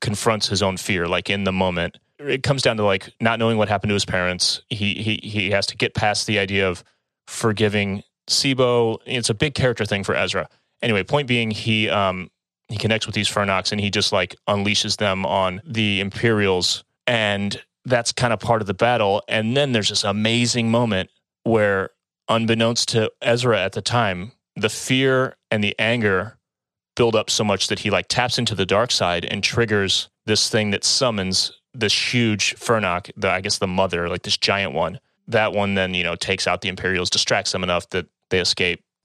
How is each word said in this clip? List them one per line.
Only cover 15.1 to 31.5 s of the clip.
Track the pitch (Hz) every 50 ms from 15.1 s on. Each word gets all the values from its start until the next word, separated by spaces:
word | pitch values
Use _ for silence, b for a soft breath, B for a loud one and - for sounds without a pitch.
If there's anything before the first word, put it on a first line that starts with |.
| 95 95 95
on | 69 92 98 95 92 90 98 -
the | - 123 113 107 104 101 95
Imperials. | 98 98 98 - - 117 113 104 104 95 92 90 85 - - - - _ _ _ _ -
And | 123 113 107 104 101 98 101 101 101 - - _ _ _ -
that's | 123 123 120 117 -
kinda | - - 127 120 113 104
part | - - 117 110
of | 107 95
the | 98
battle. | - 117 120 123 117 107 98 98 104 - -
And | 110 110 110 110 123
then | 139 147 139
there's | 123 110 101 -
this | 104 - -
amazing | 104 101 104 107 113 117 120 120 117 - 123 113 113
moment | 113 117 123 113 101 92 92 - _ _ _ _ _ _ -
where, | 117 113 110 107 104 98 95 95 - _ _ _ _ _ _ _ -
unbeknownst | 113 113 113 110 113 113 117 113 120 - - -
to | - 113 110 107 - _
Ezra | 127 127 120 123 123 127 110 101
at | 92 98 -
the | 110
time, | 98 - 120 123 117 101 92 90 90 117 - _ _ _ _
the | - 104 120
fear | - - - - 131 131 135 135 131 131 131 - - _ _ -
and | 113 107 104
the | 104 - -
anger | 110 110 117 123 107 104 95 92 98 110 - _ _ _ _ _ _ _ _ _ _ _ _
build | - 123 117 110
up | 107 104 -
so | - - 113
much | 104 101 95 - -
that | 107 95
he, | - 107
like, | 98 90 85 -
taps | - - 123 123 - -
into | 120 113 110
the | 92 95
dark | 85 95 101 113 -
side | - - 101 87 87 87 85
and | - - 101 95
triggers | - - 120 117 107 107 104 98 92 - - - - _ _ _
this | - 107 104 - -
thing | - 113 107 104
that | 101 - -
summons | - - - 139 123 113 101 95 92 92 92 - -